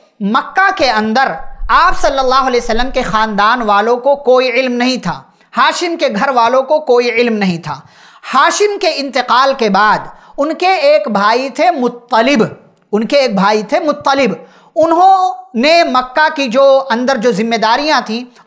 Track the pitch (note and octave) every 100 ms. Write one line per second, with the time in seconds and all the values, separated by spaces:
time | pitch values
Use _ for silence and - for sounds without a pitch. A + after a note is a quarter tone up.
0 | _ _ G3+ B3 C4+ - F#4+ F#4 C4+ G#3+
1 | A3 A3+ B3+ E3 - - - B3+ F4 F4+
2 | D#4+ C#4 B3+ C4+ C4 B3 A#3 A3 B3+ C4
3 | B3 G#3+ A3 G3+ G#3 B3 G#3+ G3+ A3 A#3+
4 | B3+ C#4+ B3 B3+ B3+ A#3+ C4 A#3+ B3 B3
5 | F3+ C#3+ - _ _ - C#4 D#4 F4 E4+
6 | C#4 G#3 C4+ B3 A#3 C4 C4 D4+ D4+ B3
7 | B3 A3+ A#3+ G#3+ G3 E3+ D#3 C#3 - -
8 | - - - B3+ D#4+ E4 G#4 G4+ F4+ C#4
9 | C#4 B3+ B3 A#3 C4+ C4 A3 G3 G#3+ F#3
10 | - - - - C#4+ D#4 F4+ F#4 C#4+ D4
11 | C#4 G3+ G#3 B3 C4+ C4+ F4 E4 B3 -
12 | - A3+ A#3+ C#4+ E3+ - _ _ _ G#3
13 | A3 C#4+ C4 G3 G3 G#3+ G#3 D#4 D#4+ D4
14 | C#4 C#4 B3 - - _ _ - E4 E4
15 | F#4+ F#4+ F#4 - - A3+ C#4+ E4+ E4 B3+
16 | B3+ D#4 D#4 D#4 C4+ A#3+ C#4 C4+ C4+ A#3
17 | B3+ C4 A#3+ F#3+ A3+ A#3 A3 C#4 D4 C#4
18 | - A3 B3 -